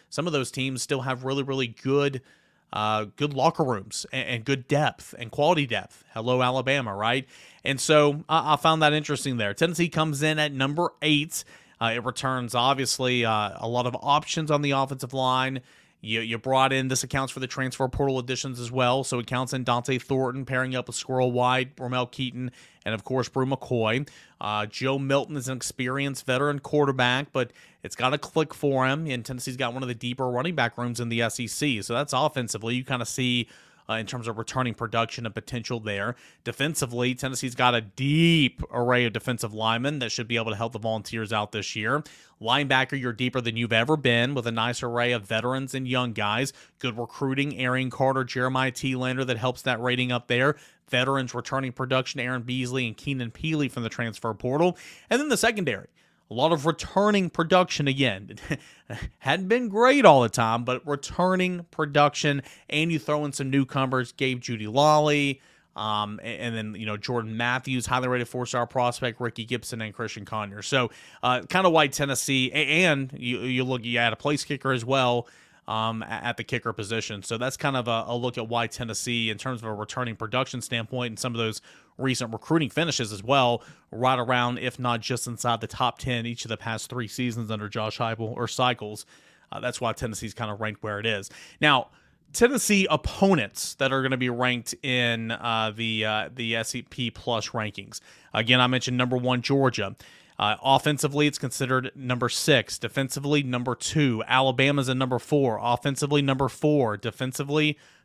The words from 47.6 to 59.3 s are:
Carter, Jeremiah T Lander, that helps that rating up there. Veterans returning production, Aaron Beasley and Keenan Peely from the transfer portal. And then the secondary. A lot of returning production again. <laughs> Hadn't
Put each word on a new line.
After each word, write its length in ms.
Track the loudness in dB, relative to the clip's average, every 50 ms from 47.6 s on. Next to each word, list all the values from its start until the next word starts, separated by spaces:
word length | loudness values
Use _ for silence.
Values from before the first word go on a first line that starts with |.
| -2 0 0 0 -2 -4
Carter, 340 | -2 2 2 2 2 2 -2
Jeremiah 480 | -2 -2 -2 0 0 2 0 0 0
T 240 | -2 -2 -2 -2 -2
Lander, 300 | 0 -2 -2 -2 -2 -2
that 120 | -2 -2 0
helps 240 | 0 -2 -2 -2 -2
that 180 | -2 -2 0
rating 300 | 0 0 2 2 0 0
up 160 | 0 -2 0 0
there. 280 | 2 4 4 2 2 0 -6 -18 _ _ _ _
Veterans 440 | 0 2 2 2 2 0 -2 -4 -6
returning 380 | -8 -6 -4 -4 -4 -4 -4
production, 480 | -4 -6 -4 0 0 0 0 -2 -4 -6
Aaron 240 | -4 -4 -4 -4 -4
Beasley 440 | -4 -2 -2 -2 -2 -2 -2 -2 -2
and 100 | -4 -6
Keenan 340 | -6 -4 -4 -2 -4 -6
Peely 380 | -6 -6 -2 -2 0 2 0 0
from 140 | -2 -4 -4
the 60 | -4
transfer 440 | -4 -4 -4 -4 -6 -4 -4 -6 -6
portal. 440 | -2 -2 -2 2 4 4 2 2 0 -8 -18 -20 -20 -4 _
And 100 | 0 0
then 100 | 2 2
the 80 | 2 2
secondary. 500 | 4 2 2 2 0 -2 -2 -4 -6 -14 _ _ _ _ _ _ _ _
A 40 | -2
lot 200 | 2 4 4 4
of 120 | 4 2
returning 640 | 0 0 0 -4 -2 2 4 4 6 6 4 4 2
production 600 | 0 0 2 4 6 4 4 4 0 0 0 0
again. 480 | 2 2 2 2 0 -2 -8 -12 -16 -16 -8 -8 -8 -8 -8 -16 -20 -20
<laughs> 420 | _ _ -12 -10 -10 -10 -12 _
Hadn't 300 | 0 0